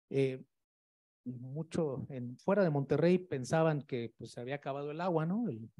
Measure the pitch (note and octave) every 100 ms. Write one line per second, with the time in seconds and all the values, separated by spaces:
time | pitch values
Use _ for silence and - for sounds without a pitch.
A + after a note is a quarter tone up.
0 | - C3+ C3+ C3 - _ _ _ _ _
1 | _ _ B2 B2+ B2+ C#3+ D#3+ - D#3 B2+
2 | A#2+ C3+ B2 B2 - G3 F3+ C#3+ C#3 D3
3 | E3+ F3+ F3+ C#3 B2 D#3+ D#3+ D3+ - B2
4 | A#2 - A#2 - B2 C#3+ D3 C#3 D3 D3+
5 | F#3 D#3+ D#3+ G#3 A3+ A2+ A#2 -